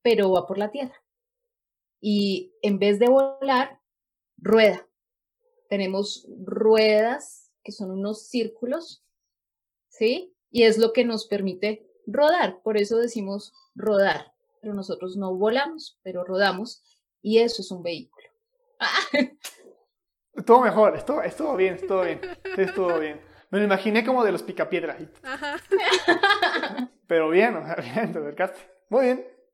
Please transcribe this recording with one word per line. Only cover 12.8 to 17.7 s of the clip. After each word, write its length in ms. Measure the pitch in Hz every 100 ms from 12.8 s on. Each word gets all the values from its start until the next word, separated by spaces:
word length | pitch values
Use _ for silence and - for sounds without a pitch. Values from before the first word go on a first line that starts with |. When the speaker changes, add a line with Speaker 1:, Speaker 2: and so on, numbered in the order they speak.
| 202 226
Speaker 1:
decimos 560 | 240 226 196 196 - _ _
rodar. 580 | - 214 202 196 156 - _ _ _
Pero 100 | 220
nosotros 420 | 202 185 175 185 190
no 160 | 190 185
volamos, 640 | 208 247 294 320 - _
pero 220 | 190 180
rodamos, 580 | 180 185 196 185 220 - _ _ _ _
y 200 | 202 220
eso 200 | 233 233
es 100 | 190